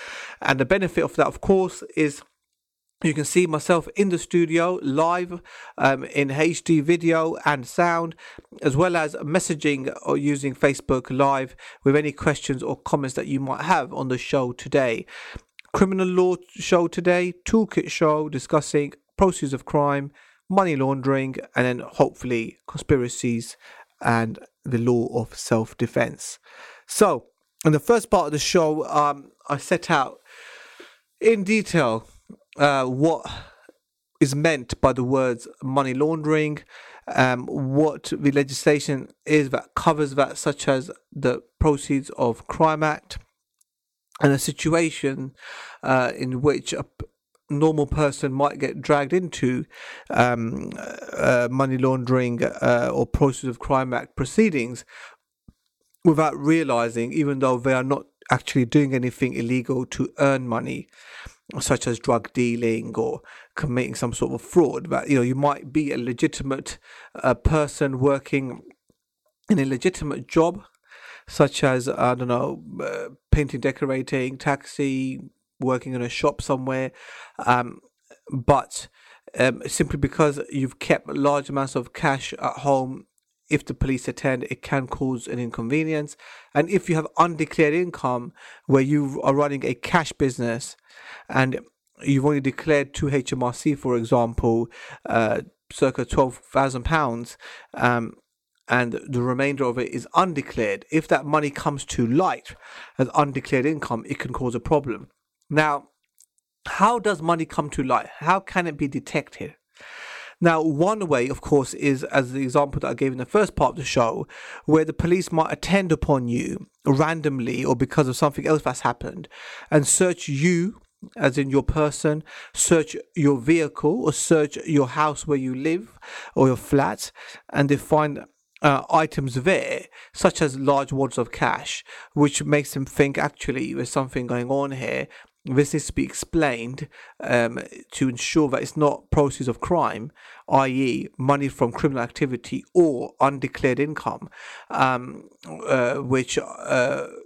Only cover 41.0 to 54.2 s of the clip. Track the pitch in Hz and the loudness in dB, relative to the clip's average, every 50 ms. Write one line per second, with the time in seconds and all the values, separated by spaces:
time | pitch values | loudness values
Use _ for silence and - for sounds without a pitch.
41 | _ _ - 143 135 123 127 - - _ _ - - 156 147 139 - - 147 139 | _ _ -8 -2 0 0 0 -2 -6 _ _ 0 2 2 2 2 0 -2 -2 -2
42 | 131 - - - 139 117 113 - - - - - 160 156 156 156 156 156 151 - | -2 -4 -4 0 0 0 0 -2 -6 -8 0 2 2 2 2 2 0 -2 -2 -4
43 | - - - - - _ _ _ _ _ _ _ _ _ _ _ _ _ _ _ | -8 -14 -16 -16 -16 _ _ _ _ _ _ _ _ _ _ _ _ _ _ _
44 | _ _ - - - 143 139 135 - - 143 - - 156 160 165 170 160 - - | _ _ -4 0 2 2 2 2 0 -4 -6 -4 -2 0 2 2 2 0 -2 -2
45 | - 139 135 135 131 135 - _ - - - - - - - - - 127 131 131 | -4 -4 -2 -4 -8 -10 -12 _ -20 -18 -18 -18 -18 -18 -16 -6 -2 2 2 2
46 | 127 123 - - 139 127 127 123 135 151 135 - - - - - - - _ - | 2 0 -2 -4 -6 -4 -4 0 2 2 0 0 -2 -6 -8 -8 -8 -10 _ -16
47 | - - _ _ _ _ _ _ _ - 139 143 156 160 160 147 147 135 - 151 | -18 -18 _ _ _ _ _ _ _ -6 -2 2 2 2 4 2 0 0 0 0
48 | 151 143 135 - - 139 131 135 143 143 - 143 139 131 - 151 127 - 151 143 | 0 0 0 -2 -4 -2 0 2 0 0 0 -2 -4 -4 -4 -4 0 2 2 2
49 | 143 135 170 185 185 160 - - - 123 127 127 151 - - - - - - - | 2 2 0 0 0 -2 -4 -2 0 0 0 0 -4 -8 -12 -18 -18 -18 -18 -16
50 | - - - - 117 123 120 117 113 113 127 - - - - - - - - - | -12 -2 2 2 2 4 2 0 -2 -4 -6 -6 -8 -10 -10 -12 -12 -12 -12 -12
51 | - - - - - 127 127 123 120 117 127 131 135 135 131 127 127 131 131 131 | -14 -12 -6 0 2 2 4 2 2 0 0 0 0 0 0 2 2 2 2 0
52 | 123 120 127 127 127 123 120 117 - - - - 135 123 123 120 123 127 120 131 | 0 0 2 2 2 0 0 -2 -2 -2 -2 0 2 2 2 2 2 0 0 -2
53 | 123 - - - 151 139 127 - - 131 120 - - - 143 131 131 127 123 120 | -2 -2 0 2 2 2 2 0 -6 -8 -8 -6 -4 -2 0 0 0 0 -2 -4
54 | - - _ - | -6 -6 _ -6